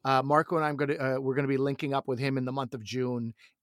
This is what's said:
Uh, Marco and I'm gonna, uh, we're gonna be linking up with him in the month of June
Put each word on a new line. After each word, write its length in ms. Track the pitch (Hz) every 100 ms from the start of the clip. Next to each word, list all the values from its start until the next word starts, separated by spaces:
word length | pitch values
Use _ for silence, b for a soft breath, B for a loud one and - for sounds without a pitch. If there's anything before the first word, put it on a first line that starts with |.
Uh, 200 | 135 135
Marco 320 | 139 147 160 165
and 100 | 151
I'm 100 | 143
gonna, 200 | 139 147
uh, 240 | 135 131
we're 160 | 135 135
gonna 120 | 135
be 100 | 135
linking 360 | 139 139 147
up 140 | 135 -
with 100 | 123
him 180 | 139 135
in 100 | 127
the 60 |
month 220 | 131 127
of 100 | 123
June 520 | 104 120 127 123 117 117 b _